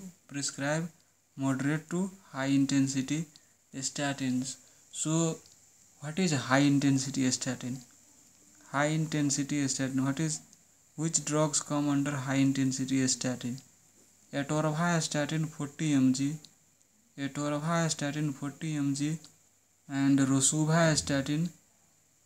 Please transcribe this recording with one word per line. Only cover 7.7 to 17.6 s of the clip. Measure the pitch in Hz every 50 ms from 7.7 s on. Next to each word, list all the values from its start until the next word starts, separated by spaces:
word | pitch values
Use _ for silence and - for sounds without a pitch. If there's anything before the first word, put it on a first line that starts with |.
| 131 135 - - - - _ - _ - - - _ - - - - - - -
High | - 139 147 151 156 160
intensity | 156 151 156 151 147 143 139 151 139 143 147 147 139 135
statin, | - - 135 127 135 135 131
what | 139 139 160
is, | 160 156 156 - - - - - _ _ _ _ _ _ _
which | 151 156 165 156 147 143
drugs | 147 147 151 156 151 147 -
come | - - 147 147 147 143
under | 143 143 139 147
high | 147 135 131 135 135 135 135 139
intensity | 135 135 131 131 127 131 131 127 135 135 131 127
statin? | - - - 127 123 123 - 120 123 135 - - _ _ _ _ _ - - _ _ _ _ _
Atorvastatin | - 139 143 147 151 151 156 156 151 156 175 175 170 160 156 - - 151 147 143 160 156 156 156
forty | - - 147 139 - - 165 151
M | 143 135 131 131
G, | 123 127 139 143 160 156 - - _ _ _ _ _ _ _ _ _ _ _ _ _ 143
atorvastatin | 139 135 139 147 147 147 147 147